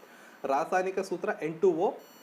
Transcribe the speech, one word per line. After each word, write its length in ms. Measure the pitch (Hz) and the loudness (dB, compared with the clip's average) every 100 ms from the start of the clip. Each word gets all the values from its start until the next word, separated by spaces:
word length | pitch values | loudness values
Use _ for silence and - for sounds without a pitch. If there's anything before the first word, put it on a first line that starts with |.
| - - - - | -20 -20 -20 -8
ರಾಸಾಯನಿಕ 540 | 139 139 165 185 185 190 | -2 0 0 0 0 -4
ಸೂತ್ರ 300 | 185 175 220 - | -4 -4 -4 -4
ಎನ್ 180 | 151 160 | -4 2
ಟು 120 | 190 | 4
ಓ. 200 | 160 220 - - - | 4 0 -2 -12 -20